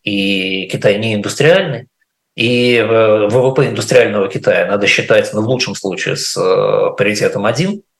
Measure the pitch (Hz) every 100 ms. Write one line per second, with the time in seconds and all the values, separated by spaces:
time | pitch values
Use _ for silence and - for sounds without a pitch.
0 | - 101 98 98 95 95 92 - - 101
1 | 113 104 98 - 147 185 180 117 - _
2 | _ _ _ - 117 123 123 120 110 113
3 | 110 107 104 123 131 135 139 110 - -
4 | 104 104 98 - - 92 90 101 147 -
5 | - 110 101 107 113 127 113 98 98 90
6 | 92 - - 95 92 98 101 101 98 -
7 | 101 104 95 98 104 120 185 208 -